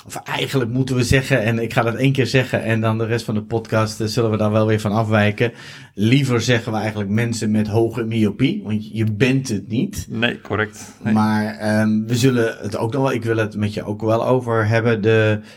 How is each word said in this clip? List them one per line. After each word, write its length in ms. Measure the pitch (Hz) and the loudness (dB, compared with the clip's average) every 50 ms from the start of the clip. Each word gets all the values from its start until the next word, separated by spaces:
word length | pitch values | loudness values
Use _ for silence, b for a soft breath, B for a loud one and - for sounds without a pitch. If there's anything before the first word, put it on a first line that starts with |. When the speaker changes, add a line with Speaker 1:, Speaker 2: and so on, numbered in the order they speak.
| - | -18
Speaker 1:
of 100 | - - | -14 -14
eigenlijk 540 | - - - 151 143 135 117 - 135 120 110 | -12 -10 -8 -6 -4 -4 -2 -2 -2 -2 0
moeten 260 | 120 127 131 127 131 | 0 -2 -2 0 0
we 60 | 123 120 | 0 2
zeggen, 380 | 110 135 135 135 - 135 123 104 | 4 2 2 2 2 0 2 2
en 160 | 110 117 113 | 2 0 0
ik 140 | 117 113 - | -2 -2 0
ga 100 | 131 117 | 0 0
dat 120 | 117 113 | 0 0
één 180 | - 131 135 135 | 2 2 2 2
keer 140 | 135 123 | 2 0
zeggen 360 | 107 - 135 120 - - 104 - | 2 2 0 0 2 0 -2 0
en 180 | 110 113 110 | 0 0 2
dan 180 | 110 110 110 110 | 2 0 0 0
de 80 | 113 | 0
rest 180 | 107 117 113 110 | 0 -2 -2 -2
van 100 | - 113 | -2 -4
de 80 | 107 104 | -4 -4
podcast, 580 | - 117 113 113 - - 110 110 107 110 - | -2 -4 -4 -4 0 0 0 0 0 -2 -4
eh, 60 | 113 | -4
zullen 240 | 104 - - 117 113 | -2 0 0 2 2
we 60 | 110 | 2
daar 140 | 104 107 104 | 2 2 2
wel 160 | 104 110 107 | 2 2 4
weer 140 | 110 110 107 | 4 2 2
van 120 | 107 107 98 | 2 0 0
afwijken. 600 | 110 113 107 110 110 104 104 104 - 120 117 B B B B B B B B B | 0 0 2 2 4 4 2 2 0 0 -2 B B B B B B B B B
Liever 460 | - 101 113 123 147 139 120 123 117 | 0 2 4 4 4 4 2 0 0
zeggen 320 | 104 113 123 110 107 - 110 | 2 2 2 0 0 -2 -4
we 60 | 107 | -2
eigenlijk 320 | 101 110 101 107 101 95 | -2 -4 -4 -4 -4 -2
mensen 400 | 104 113 120 117 110 - 117 107 | 0 0 0 0 -2 -2 -2 0
met 180 | 107 107 104 104 | 0 0 0 2
hoge 360 | 101 113 117 113 110 123 113 | 2 2 2 2 0 -4 -4
myopie, 580 | 110 117 113 107 101 90 - 127 143 196 214 98 | -2 0 2 2 2 2 2 0 0 0 -2 -4
want 320 | 101 107 104 107 - - | -4 -4 -4 -4 -4 -4
je 160 | 110 113 110 107 | -2 -2 0 2
bent 360 | 101 131 127 131 135 131 - | 2 2 2 2 0 0 -2
het 200 | 110 98 95 98 | -4 -6 -4 -4
niet. 380 | 107 117 - - - - - - | -2 -2 -2 -2 -4 -6 -8 -6
Speaker 2:
Nee, 300 | 120 113 113 120 - - | -4 -2 -2 -2 -2 -4
correct. 540 | - - 110 98 107 107 - - - - - - - | -6 -4 -2 -2 -2 -2 -6 -12 -20 -20 -14 -6 -2
Nee. 100 | 113 107 | 0 2
Speaker 1:
Maar, 400 | 107 107 107 107 107 107 107 - | 2 2 2 0 0 -2 -4 -6
ehm, 480 | - 107 107 107 107 110 107 107 107 110 | -6 -2 0 0 2 2 2 2 0 0
we 100 | 113 123 | 0 0
zullen 400 | 117 113 135 127 120 113 113 - - | 2 2 2 4 2 0 0 -2 -4
het 160 | - 101 - | -8 -6 -4
ook 160 | - 117 113 110 | -4 -4 -2 -2
nog 100 | 139 131 | 0 0
wel, 100 | 135 131 | 0 0
ik 120 | 113 101 | -2 -2
wil 120 | 113 113 | -2 0
het 200 | 110 110 104 - | 0 0 -2 -2
met 180 | 104 104 101 104 | -2 -2 -2 -2
je 100 | - - | -4 -6
ook 160 | - 104 107 113 | -6 -6 -4 -2
wel 240 | 107 110 117 - | 0 0 0 2
over 400 | 117 127 131 120 117 117 113 107 | 2 0 0 0 0 0 0 2
hebben. 360 | 107 113 113 107 120 117 107 98 | 2 2 2 2 2 0 2 2
De 380 | 113 113 110 110 107 107 107 B B B | 4 4 4 4 4 2 0 B B B